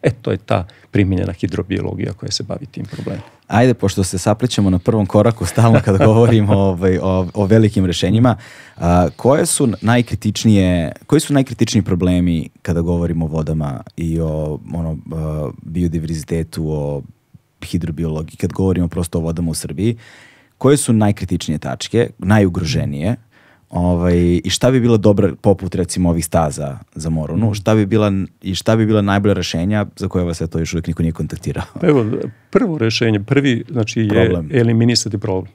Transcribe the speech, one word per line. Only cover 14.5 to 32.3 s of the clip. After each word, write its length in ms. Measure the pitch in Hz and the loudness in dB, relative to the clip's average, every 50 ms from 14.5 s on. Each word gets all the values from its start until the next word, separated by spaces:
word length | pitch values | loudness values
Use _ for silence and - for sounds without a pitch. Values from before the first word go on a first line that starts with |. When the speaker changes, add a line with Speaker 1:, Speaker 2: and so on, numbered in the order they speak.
| 76 67 53 50 | -6 -8 -10 -10
Speaker 2:
ono, 260 | - 82 82 80 78 71 - - | -8 -6 -6 -6 -6 -8 -10 -10
a, 380 | 73 80 78 78 76 76 76 69 - - - | -8 -8 -6 -6 -6 -6 -8 -8 -10 -12 -14
biodiverzitetu, 1040 | - 80 87 87 85 78 82 80 78 82 78 76 - 87 82 80 80 - - 82 76 | -8 -4 -2 -2 -2 -2 -4 -6 -4 -6 -8 -6 -4 -4 -4 -4 -6 -6 -8 -6 -4
o 340 | 78 76 73 73 73 71 67 - - _ _ _ _ - _ _ _ _ | -4 -4 -4 -6 -6 -8 -10 -14 -20 _ _ _ _ -20 _ _ _ _
hidrobiologiji, 760 | - - - 87 82 85 78 69 82 80 78 78 80 80 - - | -14 -6 -6 -4 -4 -4 -6 -4 -4 -4 -4 -6 -8 -10 -10 -6
kad 140 | - 90 | -6 -6
govorimo 360 | - - 95 95 92 87 87 82 | -2 0 0 0 2 0 -2 -2
prosto 300 | - 90 87 - - 87 | -2 -4 -6 -4 -4 -4
o 40 | |
vodama 300 | 80 82 82 80 87 85 | -4 -4 -4 -4 -4 -4
u 40 | 80 | -4
Srbiji, 420 | - - - - 71 95 113 117 113 - - - - - - _ _ _ _ _ _ | -6 -8 -10 -8 -2 -2 -2 -2 -4 -10 -20 -20 -20 -20 -20 _ _ _ _ _ _
koje 200 | - 131 147 139 | 4 4 4 4
su 160 | - - 117 | 2 2 2
najkritičnije 640 | 110 107 104 107 - - 87 92 85 - - 78 73 | 4 4 2 2 0 -4 -4 -4 -4 -4 -4 -6 -6
tačke, 500 | - 67 65 - - - - 113 117 - - _ | -4 -8 -8 -8 -8 -2 0 0 0 0 -4 _
najugroženije, 960 | - 90 104 110 101 92 85 92 92 80 - - - 71 71 71 76 98 123 120 _ _ _ _ _ _ _ _ _ _ | 0 2 4 4 4 4 2 -2 -4 -2 -2 -2 -2 -4 -4 -4 -4 -4 -4 -4 _ _ _ _ _ _ _ _ _ _
ovaj, 440 | - 87 87 90 90 85 87 90 87 87 87 87 87 | -4 -2 0 2 2 2 2 2 2 4 4 4 2
i 140 | 87 - 95 | 2 0 -2
šta 220 | - - - 123 | -4 0 2 2
bi 80 | 131 131 | 2 4
bila 180 | 117 120 117 107 | 4 4 2 4
dobra, 360 | 92 107 101 98 98 92 67 - | 4 4 4 4 2 0 0 0
poput, 380 | - 107 98 87 95 90 - | 2 2 2 2 0 -6 -2
recimo, 340 | 90 87 82 - - 90 87 | -4 -4 -2 -2 0 0 2
ovih 160 | 85 85 80 | 2 0 -2
staza 520 | - - 82 82 78 71 76 76 69 67 - - _ _ | 0 0 0 0 0 -2 -6 -8 -8 -8 -12 -16 _ _
za 140 | 80 78 80 | -10 -6 -4
Moronu, 360 | 80 80 78 76 82 90 113 | -4 -4 -4 -4 -2 -2 0
Speaker 1:
Mhm. 80 | 113 104 | 0 -2
Speaker 2:
šta 220 | 104 92 113 110 | -2 0 2 2
bi 100 | 110 104 | 2 2
bila, 260 | 98 107 110 107 104 98 98 92 - _ _ | 2 2 2 2 2 0 0 -4 -6 _ _
i 140 | - 95 92 | -8 -6 -6
šta 200 | 87 - - 113 | -4 0 0 2
bi 100 | 113 110 | 2 2
bila 160 | 107 107 107 | 2 2 2
najbolja 320 | 101 101 98 101 101 104 101 | 2 2 0 2 2 2 0
rešenja 520 | 92 87 - - 85 85 98 107 107 101 - _ | 0 -2 -4 -4 -2 -2 0 0 -2 -2 -4 _
za 120 | - 98 95 | -8 -8 -4
koje 180 | - 95 87 | -2 -2 -2
vas, 160 | 85 82 - | -2 -4 -4
eto, 180 | 85 80 - 82 | -6 -6 -4 -4
još 140 | 82 80 - | -4 -4 -4
uvijek 140 | 85 80 - | -6 -4 -4
niko 160 | 82 - 82 | -4 -2 -2
nije 80 | 82 80 | -4 -2
kontaktirao? 500 | - 78 71 - - - - 135 - 90 - - | -4 -8 -8 -8 -8 -8 -8 -6 -6 -8 -10 -8
Speaker 1:
Pa 140 | - - - | -2 0 2
evo, 180 | 151 135 113 104 120 - - - | 2 2 2 0 -4 -6 -6 -10